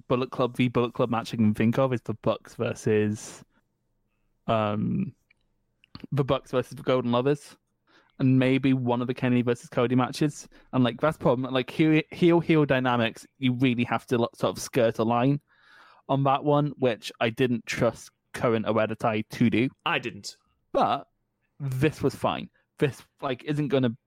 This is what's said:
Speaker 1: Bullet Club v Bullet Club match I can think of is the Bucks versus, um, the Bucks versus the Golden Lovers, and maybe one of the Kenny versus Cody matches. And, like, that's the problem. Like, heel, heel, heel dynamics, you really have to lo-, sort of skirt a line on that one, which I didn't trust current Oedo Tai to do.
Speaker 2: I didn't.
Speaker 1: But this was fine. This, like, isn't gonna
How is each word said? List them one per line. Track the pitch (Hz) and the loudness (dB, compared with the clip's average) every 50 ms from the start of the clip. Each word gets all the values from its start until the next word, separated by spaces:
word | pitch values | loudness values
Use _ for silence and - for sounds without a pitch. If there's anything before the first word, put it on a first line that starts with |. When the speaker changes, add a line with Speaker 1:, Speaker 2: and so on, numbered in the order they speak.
| - - | -4 -2
Speaker 1:
Bullet | 135 123 131 123 | -2 0 0 -4
Club | - - 131 120 123 | -2 -2 -2 -2 0
v | - 127 127 | 0 0 2
Bullet | 120 123 120 117 - | 2 0 0 0 0
Club | - 131 113 | -2 -2 0
match | 117 110 113 - - | 0 -2 -4 -4 -2
I | 117 | 2
can | 110 107 107 | 2 2 2
think | - 117 110 117 - | 2 2 2 2 2
of | 135 131 | 2 0
is | 127 113 | 0 -4
the | - - 107 | -6 -8 -10
Bucks | - - 113 104 - - - - | -4 -2 -2 -2 -2 -6 -14 -10
versus, | - 117 117 110 - - 123 107 107 107 107 107 107 - - - - - _ _ _ _ _ _ _ _ _ _ _ _ _ _ _ _ _ _ _ _ | -6 -6 -6 -6 -4 -2 0 2 2 2 2 -2 -4 -8 -14 -18 -20 -20 _ _ _ _ _ _ _ _ _ _ _ _ _ _ _ _ _ _ _ _
um, | - 117 110 107 104 104 107 110 - - 131 - - - _ _ _ _ _ _ _ _ _ _ _ _ _ _ _ - - - - | -2 0 0 2 0 -2 -2 -2 -2 -2 -2 -4 -6 -8 _ _ _ _ _ _ _ _ _ _ _ _ _ _ _ -20 -20 -12 -6
the | - 139 143 | -4 -2 0
Bucks | 123 139 131 - - | 0 0 -2 -2 -2
versus | - 127 123 - - 120 | -2 -2 -2 -2 -8 -8
the | - | -2
Golden | - 131 127 120 120 | 0 0 0 0 0
Lovers, | 120 120 127 139 147 147 - - - _ _ _ _ _ _ _ _ _ _ _ _ - | 0 2 2 2 0 -2 -4 -12 -20 _ _ _ _ _ _ _ _ _ _ _ _ -2
and | 135 131 131 131 | 2 2 4 4
maybe | 127 127 131 135 131 135 131 | 4 4 2 2 2 2 2
one | 131 127 120 120 120 | 2 0 0 -2 -2
of | 123 120 | -2 -4
the | 131 | -4
Kenny | - - 127 123 123 | -2 -2 0 2 2
versus | 120 123 120 - - - | 2 0 -2 -4 -6 -6
Cody | - - 123 117 123 | -2 -2 0 2 2
matches. | 127 127 120 147 - 160 147 147 - - - - - _ _ - | 0 0 -2 -2 -2 -4 -4 -4 -6 -14 -20 -20 -20 _ _ 0
And, | 127 127 | 0 0
like, | 120 117 117 | 0 0 0
that's | - 151 160 - | -2 -2 -2 0
the | - | 0
problem. | 170 127 120 131 123 | 0 2 2 -2 -2
Like, | 131 131 123 - | -4 -4 -4 -4
heel, | - - 165 156 156 156 156 - | -2 0 2 4 4 2 0 -2
heel, | - - 185 170 170 170 | -2 2 4 4 4 4
heel | 165 - 165 156 151 | 4 2 2 2 4
dynamics, | 139 143 127 127 127 123 120 113 113 - - - - _ _ | 2 2 0 2 2 2 2 0 0 -2 -6 -14 -20 _ _
you | 135 127 123 | -2 -2 0
really | 120 135 131 120 113 123 | 2 2 2 2 0 0
have | - 120 113 - | -2 -2 -4 -2
to | - 135 117 | -2 0 0
lo-, | 117 117 - | 0 -2 -2
sort | - - 110 92 | -2 -2 -2 -2
of | - | -4
skirt | - - - 135 117 113 110 - | -8 -6 0 0 2 2 2 0
a | 113 | 0
line | 113 117 120 123 135 143 147 - _ _ _ _ _ - - - - - _ _ - | 0 2 2 2 2 0 0 -4 _ _ _ _ _ -20 -20 -20 -20 -20 _ _ -2
on | 139 135 139 | -2 0 2
that | - - - 120 | 2 0 0 2
one, | 147 143 147 151 147 - - | 2 2 2 2 0 -2 0
which | 127 123 117 - - - - - | 0 0 0 -2 -6 -14 -6 -2
I | 123 117 | -2 -2
didn't | 110 - 131 123 123 113 - | 0 0 0 0 0 -2 -4
trust | - - - 131 117 - - - - - _ _ _ - | -8 -4 0 0 0 0 -2 -10 -20 -20 _ _ _ -8
current | - - 127 113 113 104 90 | -4 -2 0 0 0 0 0
Oedo | 110 110 107 107 113 | 0 0 0 -2 -2
Tai | - - 123 110 110 | -4 -2 -2 -2 -2
to | 110 - - - 123 113 | -4 -6 -2 0 2 2
do. | 98 107 123 135 - _ _ - | 2 2 0 -2 -4 _ _ -4
Speaker 2:
I | 170 143 | -4 -4
didn't. | 123 120 - 101 98 - - _ _ _ _ _ _ _ | -4 -8 -12 -12 -16 -16 -18 _ _ _ _ _ _ _
Speaker 1:
But | - 285 220 104 113 139 - - _ _ _ _ _ _ _ _ _ _ | -2 0 0 0 0 -4 -6 -12 _ _ _ _ _ _ _ _ _ _
this | 143 139 131 127 139 156 - - - | -8 -6 -2 0 0 0 0 0 -2
was | 139 - | -2 -2
fine. | - - 113 82 64 - - _ _ _ _ _ - | -2 -2 -2 -2 -4 -6 -12 _ _ _ _ _ -2
This, | 147 143 117 - - _ _ _ | -2 -2 -2 -6 -16 _ _ _
like, | - 143 131 120 - | -8 -8 -8 -6 -6
isn't | 151 151 147 151 139 | -6 -4 -4 -2 0
gonna | - 135 127 120 117 - _ | 0 2 2 2 0 -4 _